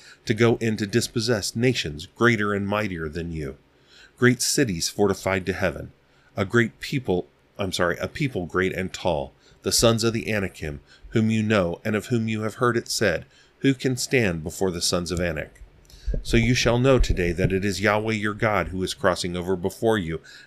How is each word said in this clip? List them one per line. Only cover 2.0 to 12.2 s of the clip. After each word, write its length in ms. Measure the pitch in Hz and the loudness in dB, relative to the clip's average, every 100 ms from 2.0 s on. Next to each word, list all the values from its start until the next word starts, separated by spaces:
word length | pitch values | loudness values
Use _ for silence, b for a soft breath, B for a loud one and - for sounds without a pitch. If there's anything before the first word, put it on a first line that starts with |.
| 92 | -12
greater 460 | - 117 113 104 | -2 0 2 0
and 140 | 101 98 | -2 -2
mightier 400 | 104 107 90 80 | -2 -4 -6 -8
than 240 | 76 85 | -8 -8
you, 260 | 80 69 65 _ B B B B _ | -8 -8 -10 _ B B B B _
great 240 | 123 123 | 2 4
cities 480 | - - 135 85 - | 0 0 0 0 -4
fortified 560 | - 101 95 - 95 90 | 0 2 2 0 0 0
to 80 | |
heaven, 400 | 92 92 73 82 - b b b - | -2 -2 -4 -10 -18 b b b -6
a 80 | |
great 360 | 98 117 113 - | 0 2 2 -2
people, 460 | - 139 123 90 - _ _ - | -6 -6 -2 -2 -2 _ _ -8
I'm 140 | 98 | -6
sorry, 260 | 87 87 85 | 0 0 0
a 100 | 92 | -6
people 380 | - 143 104 85 | -4 -4 -4 -2
great 260 | 90 92 | 0 0
and 180 | 80 92 | -2 -6
tall, 400 | - 92 80 67 - b b | -4 -2 -2 -4 -12 b b
the 100 | 107 | -2
sons 320 | - 120 113 | 2 4 4
of 80 | 113 | 0
the 180 | 113 - | -2 -2
Anakim, 480 | 107 95 - 78 73 b b - | -4 -4 -6 -10 -10 b b -4
whom 200 | 117 110 | 0 2
you 120 | 113 | 2
know 380 | 107 110 87 85 107 | 2 2 2 -2 -4
and 100 | 107 | -4
of 120 | - | 0
whom 200 | 120 | -2